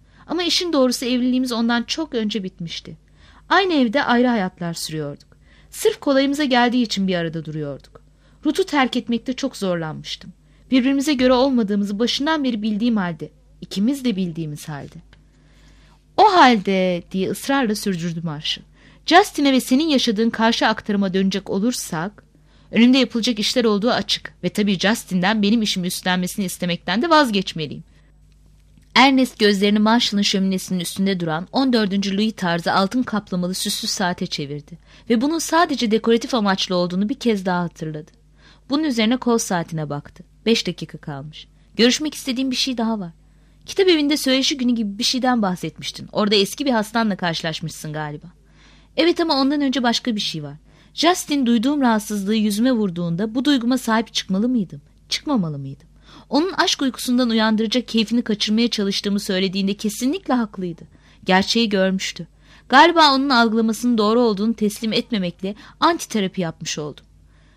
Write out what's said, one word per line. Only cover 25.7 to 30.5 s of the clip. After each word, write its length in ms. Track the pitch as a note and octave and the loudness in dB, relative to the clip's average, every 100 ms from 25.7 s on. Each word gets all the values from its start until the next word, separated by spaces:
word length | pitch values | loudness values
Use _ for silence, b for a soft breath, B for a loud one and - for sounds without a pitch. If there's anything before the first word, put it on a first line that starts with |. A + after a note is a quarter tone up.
| F#3 F3 | -2 -4
üstlenmesini 580 | - F#3 F3+ F3+ - | -4 -2 -2 -2 -4
istemekten 580 | F#3 - F3+ E3+ - G3 | -6 -4 -4 -4 -4 -2
de 80 | E4+ | 4
vazgeçmeliyim." 720 | D#4 C4 G3 F#3 E3 C#3+ D#3 - b b _ _ _ _ _ _ - _ | 4 4 0 -2 -6 -8 -10 -16 b b _ _ _ _ _ _ -20 _
Ernest 440 | A3 C4+ C4 B3+ - | 4 6 6 2 2
gözlerini 400 | G#3 G3 G#3 G#3+ | 2 4 2 4
Marshall'ın 440 | G#3+ A#3 - G3+ | 4 2 2 0
şöminesinin 580 | G3+ G3 F#3+ | 0 0 0